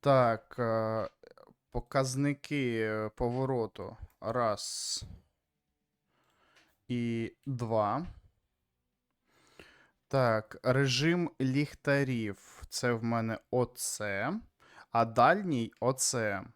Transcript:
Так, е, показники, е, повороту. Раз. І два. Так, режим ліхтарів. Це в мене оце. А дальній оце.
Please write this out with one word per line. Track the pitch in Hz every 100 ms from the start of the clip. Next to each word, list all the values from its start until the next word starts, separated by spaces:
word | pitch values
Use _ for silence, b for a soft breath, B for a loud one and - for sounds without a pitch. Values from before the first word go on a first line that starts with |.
Так, | 143 135 120 110 _ -
е, | 117 113 110 110 104 _ - - - _ _
показники, | 123 - 143 135 131 143 139 - 147 127 113
е, | 110 110 107
повороту. | - 120 123 131 131 110 - 95 - - _
Раз. | 104 123 117 104 - - - - - - _ _ _ _ _ _ _ _ _ b b b b b b b _
І | 120 117 117 113 - -
два. | 127 117 110 104 120 180 - - _ _ _ _ _ _ _ _ _ B B B B B B B B _
Так, | 135 123 110 - -
режим | 123 127 135 123 156 175 170 -
ліхтарів. | 131 131 147 - - 139 135 123 107 98 - - -
Це | - 123
в | 117
мене | 113 117 113 110 _
оце. | 123 120 - - - 104 98 117 208 - _ B B B
А | 117
дальній | 117 113 123 185 190 135 113 _
оце. | 120 131 - 123 107 98 117